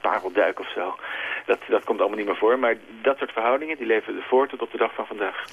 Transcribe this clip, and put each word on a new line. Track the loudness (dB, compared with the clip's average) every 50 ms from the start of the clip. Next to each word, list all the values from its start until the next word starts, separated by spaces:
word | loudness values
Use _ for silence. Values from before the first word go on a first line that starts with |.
parelduiken | -2 0 0 0 -2 -2 2 4 4 4 2 -2 -6
of | -6
zo. | -4 -4 -4 -4 -6 -8 -8 -10 -8 -6 -6 -6 -6 -6 0
Dat, | 0 -2 0 0 0
dat | 0 0 2
komt | 0 0 2
allemaal | 2 2 2 0
niet | -2 -2
meer | 0 2
voor, | 4 4 4 4
maar | 4 2 2 0 -4 -18 -14 -2
dat | 2 2 2 2
soort | -2 -6
verhoudingen, | -4 0 2 2 2 2 0 -2 -6 -4
die | 2
leven | 2 2 2 2 -2 -8 -8 -2 2
voort | 4 4 4 4
tot | 0 -6
op | -6 -6
de | 0 0
dag | 0 0 0
van | -4 -8
vandaag. | -8 -4 -4 -4 -4 -4 -6 -10 -12